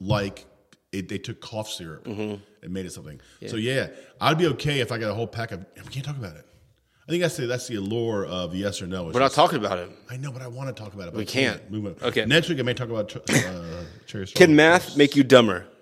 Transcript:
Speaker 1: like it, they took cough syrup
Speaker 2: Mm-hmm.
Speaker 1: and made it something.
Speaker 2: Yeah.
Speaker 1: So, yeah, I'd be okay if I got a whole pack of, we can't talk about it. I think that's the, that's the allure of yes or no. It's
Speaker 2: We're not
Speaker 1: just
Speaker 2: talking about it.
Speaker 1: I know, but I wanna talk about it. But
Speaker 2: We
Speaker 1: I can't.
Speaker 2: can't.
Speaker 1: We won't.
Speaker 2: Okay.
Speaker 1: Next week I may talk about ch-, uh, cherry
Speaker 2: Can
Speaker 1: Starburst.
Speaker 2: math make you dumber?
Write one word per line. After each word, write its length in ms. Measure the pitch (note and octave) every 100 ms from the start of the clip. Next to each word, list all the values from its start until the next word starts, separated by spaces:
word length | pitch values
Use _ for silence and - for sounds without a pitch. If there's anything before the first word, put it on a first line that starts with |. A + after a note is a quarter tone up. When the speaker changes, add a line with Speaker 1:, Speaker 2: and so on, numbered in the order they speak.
Speaker 1:
like 440 | F#2 G#2 G2 - - _ _ _ _
it, 180 | G2+ F2+
they 100 | G2+
took 220 | - -
cough 300 | - A2 G#2+
syrup 340 | - E2+ D2+ -
Speaker 2:
Mm-hmm. 380 | G#2 G#2+ G#2 G2+ _ -
Speaker 1:
and 80 |
made 120 | F#2+ F2+
it 40 |
something. 280 | - D2 C#2+ - _
Speaker 2:
Yeah. 100 | G#2+
Speaker 1:
So, 80 | A2
yeah, 320 | A#2 C3+ G2+ - - -
I'd 180 | A#2+ D#3+
be 100 | E3+
okay 320 | B2 D3+ C#3
if 100 | A#2+
I 80 | A#2
got 120 | A2
a 40 | G2+
whole 140 | A2+
pack 240 | - A2+
of, 120 | F2+ G2 -
we 60 | -
can't 140 | A#2+ C#3+
talk 120 | C#3
about 180 | G2 D#2
it. 100 | - _ _ _ _ _ -
I 40 |
think 100 | F3
that's 140 | E3+ -
the, 100 | A#2+
that's 200 | B2 -
the 60 | A2
allure 480 | G2 A#2 A#2 G#2 F#2
of 280 | F2+ F2 F#2
yes 260 | G2+ -
or 40 | F2+
no. 200 | F#2 E2
It's 80 | A#2+
Speaker 2:
We're 60 |
not 60 | C3+
Speaker 1:
just 100 | -
Speaker 2:
talking 220 | E3+ D#3+
about 200 | G#2 F#2
it. 100 | F2+ - -
Speaker 1:
I 60 | B2+
know, 140 | C#3+
but 100 | B2+
I 40 | B2+
wanna 240 | A#2+ C3+
talk 220 | A#2+ G#2 G2
about 140 | F2
it. 20 |
But 40 | A2
Speaker 2:
We 40 |
Speaker 1:
I 40 | G2+
can't. 320 | B2+ C3 F#2
Speaker 2:
can't. 100 | -
Speaker 1:
We 100 | G#2+
won't. 200 | G#2 E2+
Speaker 2:
Okay. 220 | B2 A2+ A2
Speaker 1:
Next 240 | D#3 E3+
week 100 | D3
I 20 |
may 120 | B2 A#2+
talk 140 | A#2+
about 200 | A2+ G2+
ch-, 80 | -
uh, 460 | - B2+ F2+ F2+ E2+ E2+ D#2+ - -
cherry 200 | G#2+ F#2+
Speaker 2:
Can 240 | - F3+
Speaker 1:
Starburst. 40 | D3+
Speaker 2:
math 420 | D#3 F3+ - C#3+
make 200 | D3 C#3+
you 80 | C3
dumber? 420 | C3 A2 F2+ F2+ -